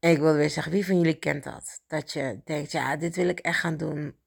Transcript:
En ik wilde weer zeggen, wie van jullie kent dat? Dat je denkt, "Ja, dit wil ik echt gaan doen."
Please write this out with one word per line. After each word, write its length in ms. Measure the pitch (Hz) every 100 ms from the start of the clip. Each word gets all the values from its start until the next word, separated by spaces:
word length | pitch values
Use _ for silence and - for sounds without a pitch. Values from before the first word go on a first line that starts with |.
En 80 | 170
ik 80 | 160
wilde 200 | 156 151
weer 120 | 151
zeggen, 220 | 156 156
wie 140 | 180 185
van 120 | 185
jullie 200 | 165 156
kent 260 | - 147
dat? 380 | 143 - - - _
Dat 260 | 156 151
je 280 | 156 135 110
denkt, 280 | - 151 143
"Ja, 240 | 165 131 143
dit 200 | 170 170
wil 120 | 180
ik 100 | 170
echt 200 | - 170
gaan 180 | 170 156
doen." 400 | 156 147 151 -